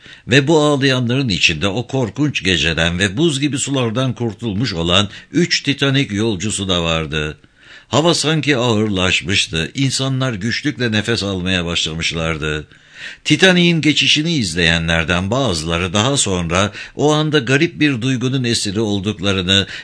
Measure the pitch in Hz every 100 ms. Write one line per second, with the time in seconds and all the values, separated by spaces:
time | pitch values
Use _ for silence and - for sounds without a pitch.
0 | - - - 131 139 160 147 143 135 127
1 | 117 127 120 85 - 78 98 101 117 135
2 | 113 92 147 - 95 87 76 80 85 87
3 | 101 101 170 135 143 135 - 135 120 110
4 | 131 - 120 95 117 92 131 82 85 90
5 | 104 - - - 175 - - 139 139 135
6 | 123 101 113 92 104 - 95 87 82 80
7 | 78 78 76 73 _ _ - - - 120
8 | 165 160 - 160 135 131 123 104 110 95
9 | 92 - 71 98 - 80 82 135 135 -
10 | 135 131 131 107 113 - 147 120 120 107
11 | 104 110 98 95 90 92 85 85 82 80
12 | 76 80 80 80 76 76 76 - _ -
13 | - - - 151 190 180 175 165 151 143
14 | - 147 156 165 95 82 82 82 82 82
15 | 80 87 95 123 131 85 80 85 90 101
16 | 123 139 104 92 82 90 101 - - -
17 | 147 151 156 147 117 139 170 135 151 131
18 | 127 127 127 135 120 113 104 95 107 101
19 | 98 92 98 95 90 98 95 -